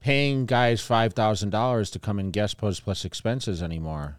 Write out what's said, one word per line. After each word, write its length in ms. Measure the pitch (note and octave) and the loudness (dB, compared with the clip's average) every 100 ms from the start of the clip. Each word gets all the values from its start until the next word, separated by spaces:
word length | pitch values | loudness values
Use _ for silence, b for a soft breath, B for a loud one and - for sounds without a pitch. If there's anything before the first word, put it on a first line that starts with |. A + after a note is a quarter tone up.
paying 460 | C3+ C#3 C#3+ C3+ B2 | 0 2 2 0 2
guys 340 | B2 A#2+ A#2 | 4 4 2
five 320 | - A#2 A2+ | 2 2 4
thousand 360 | - G#2+ G#2 G2+ | 2 2 2 0
dollars 400 | G#2 B2 A#2+ G2+ | 0 2 2 0
to 80 | - | -4
come 200 | - G2+ | -4 -4
and 140 | F#2+ | -2
guest 240 | F#2 G#2 - | 0 -2 0
pose 220 | G#2+ F#2 | -2 -2
plus 240 | - F#2+ | -2 -4
expenses 580 | F2+ - A2+ B2+ B2 F2+ | -4 -6 -2 -2 -2 -2
anymore. 540 | - A#2 D#2+ D#2 D3 | -2 -4 -4 -6 -8